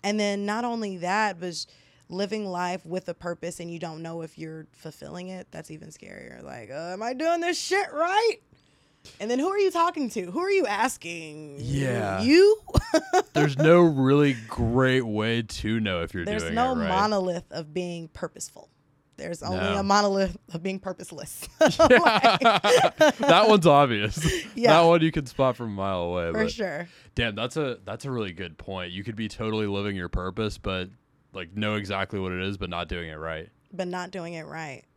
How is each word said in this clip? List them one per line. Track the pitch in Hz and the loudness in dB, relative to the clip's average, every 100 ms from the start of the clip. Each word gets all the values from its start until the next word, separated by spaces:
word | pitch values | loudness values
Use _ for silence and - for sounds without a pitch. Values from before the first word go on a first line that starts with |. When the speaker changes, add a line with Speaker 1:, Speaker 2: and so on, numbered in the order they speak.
Speaker 1:
And | 202 214 | -2 -2
then | 208 202 202 | -2 -2 -4
not | 214 240 | -4 -4
only | 233 208 185 | -4 -6 -6
that, | 175 202 214 180 | -2 0 -2 -4
but | 180 | -8
s-, | 160 - _ _ _ _ | -8 -12 _ _ _ _
living | 180 202 214 202 | -6 -4 -4 -6
life | 180 180 185 160 | -6 -6 -6 -8
with | 180 180 | -8 -8
a | |
purpose | 170 175 170 170 - | -10 -8 -8 -10 -10
and | 170 | -12
you | 170 | -10
don't | 165 160 | -10 -10
know | 165 165 | -10 -10
if | 156 - | -12 -14
you're | 160 160 156 | -14 -14 -18
fulfilling | _ 160 - 147 170 185 | _ -18 -16 -14 -12 -12
it, | 185 - | -14 -14
that's | 160 165 | -16 -16
even | 156 156 | -18 -18
scarier. | - - - - 62 | -20 -20 -18 -18 -18
Like, | 69 120 107 | -16 -16 -12
uh, | 139 170 | -12 -10
am | 190 | -8
I | 226 | -8
doing | 254 320 339 | -2 0 0
this | 339 339 | 0 -4
shit | - 392 381 | 0 -2 -2
right? | 294 339 403 453 - _ _ _ _ _ _ - - | -2 0 2 0 -2 _ _ _ _ _ _ -20 -10
And | 214 | -4
then | 247 | 0
who | 320 | 0
are | 403 | 2
you | 381 | 2
talking | 339 330 349 247 | 2 0 0 -4
to? | 220 175 | -4 -6
Who | 196 | -4
are | 370 | 2
you | 392 247 | 2 2
asking? | 202 247 - 165 170 156 151 151 143 | 0 0 -2 -10 -12 -12 -14 -14 -10
Speaker 2:
Yeah. | 120 139 135 120 104 95 | -4 -2 0 -2 -2 0
Speaker 1:
You? | 233 320 403 427 - - - 320 | 4 8 8 6 2 0 2 0
<laughs> | 311 370 - | 2 0 2
Speaker 2:
There's | - 147 135 | 0 2 4
no | 156 175 | 8 8
really | 170 139 131 143 143 120 113 | 8 6 4 6 4 2 -6
great | - 117 123 131 131 117 | -2 2 4 4 4 2
way | 104 110 117 | -2 0 0
to | 110 - 110 113 | -2 -6 -2 0
know | 107 90 | 0 -2
if | 82 92 | -4 -4
you're | 85 | -4
Speaker 1:
There's | 104 | -4
Speaker 2:
doing | 82 220 | -2 -2
Speaker 1:
no | 254 | 0
Speaker 2:
it | 247 | 0
right. | 196 | 0
Speaker 1:
monolith | 190 214 202 185 175 - | 0 0 0 -2 -4 -8
of | 160 151 | -12 -8
being | 151 175 170 165 | -6 -6 -8 -12
purposeful. | - 160 - - - - _ _ _ _ - | -10 -12 -10 -16 -16 -20 _ _ _ _ -14
There's | 165 170 | -12 -8
only | 170 185 | -6 -2
Speaker 2:
No. | 185 196 | -2 -2
Speaker 1:
a | |
monolith | 196 202 208 196 190 175 - | 2 2 4 0 -2 -4 -12
of | 165 | -8
being | 180 190 | -6 -8
purposeless. | 190 180 180 151 - - - | -10 -12 -14 -14 -14 -14 -16
<laughs> | _ | _
Speaker 2:
<laughs> | |
Yeah. | 311 - 320 427 247 214 233 190 233 202 208 | 2 6 6 8 6 4 4 4 4 4 4
Speaker 1:
Like | 494 784 - 302 - | 4 4 4 2 4
Speaker 2:
That | 285 175 220 | 6 6 8
one's | 208 165 | 6 8
obvious. | 143 139 107 107 156 156 359 - | 6 6 2 -2 -2 -2 -2 -6
Speaker 1:
<laughs> | - | 0
Yeah. | 233 156 | 6 8
Speaker 2:
That | 170 | 8
one | 170 | 6
you | 160 | 4
can | 156 131 | 0 -6
spot | - 131 120 | 0 0 0
from | 117 | -8
a | 98 | -4
mile | 98 92 | -2 -2
away. | 87 90 85 | -2 -2 -2
Speaker 1:
For | 220 220 | -2 -4
Speaker 2:
but | |
Speaker 1:
sure. | 226 190 147 175 - _ | -4 -6 -6 -12 -18 _
Speaker 2:
damn, | - 117 104 | -4 -4 -4
that's | 123 160 | -6 -4
a, | 143 120 98 | -6 -6 -10
that's | 110 143 | -12 -8
a | |
really | 123 101 | -6 -6
good | 85 87 80 | -8 -12 -12
point. | - 95 90 | -12 -10 -8
You | 87 | -10
could | 107 107 | -10 -8
be | 110 | -8
totally | - 110 110 104 | -6 -4 -2 -2
living | 101 101 98 | -2 -4 -6
your | 87 | -6
purpose, | 92 90 90 87 - | -6 -6 -4 -6 -6
but, | 101 92 92 - _ _ _ | -6 -6 -8 -14 _ _ _
like, | 98 87 101 | -14 -10 -4
know | 107 107 | -2 -2
exactly | 98 98 95 101 | -4 -4 -4 -4
what | 92 | -4
it | 90 | -4
is, | 95 98 | -6 -6
but | 90 | -8
not | 87 85 | -6 -6
doing | 90 82 | -8 -8
it | 78 | -10
right. | 80 80 - _ _ | -8 -8 -12 _ _
Speaker 1:
But | 180 180 | -10 -8
not | 180 175 | -6 -8
doing | 190 170 | -10 -10
it | 165 151 | -12 -12
right. | 156 156 131 _ | -12 -12 -14 _